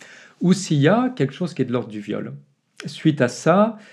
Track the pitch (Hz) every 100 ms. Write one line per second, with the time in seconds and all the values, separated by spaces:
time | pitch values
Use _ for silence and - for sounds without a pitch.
0 | - - - - 180 190 - 151 143 220
1 | 254 254 139 - 175 - 131 120 104 104
2 | 104 104 107 143 - _ _ - 165 -
3 | 160 147 123 - - 180 220 226 -